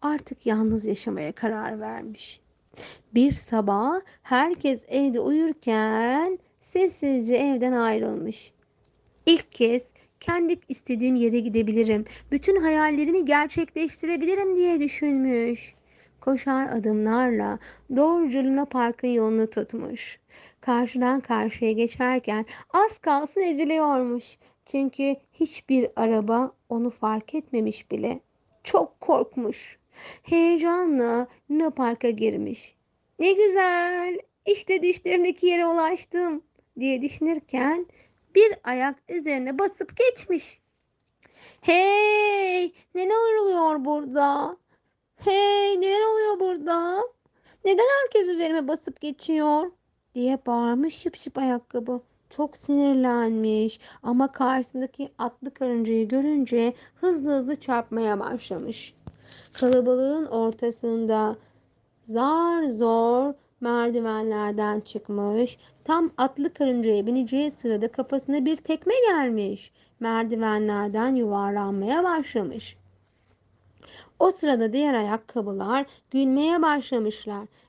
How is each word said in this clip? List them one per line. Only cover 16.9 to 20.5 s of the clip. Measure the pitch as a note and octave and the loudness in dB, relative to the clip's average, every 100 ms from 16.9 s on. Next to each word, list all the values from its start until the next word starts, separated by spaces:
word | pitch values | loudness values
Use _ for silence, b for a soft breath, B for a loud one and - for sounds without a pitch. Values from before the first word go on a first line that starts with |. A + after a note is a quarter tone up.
| G#3+ G#3+ A#3 B3+ A3 G#3 A3 B B - B3+ | 0 2 2 2 0 -2 -6 B B -4 2
doğruca | D#4 E4+ D4+ C4+ | 4 4 2 0
Luna | C4 C4+ | 0 0
Park'ın | C#4 B3+ A#3 A#3 B3 | 0 0 -2 0 0
yolunu | A#3+ A3 A3 A3 | 2 2 2 0
tutmuş. | G#3+ G#3 A3+ - A#3+ - - _ B B | -2 -6 -8 -10 -12 -14 -20 _ B B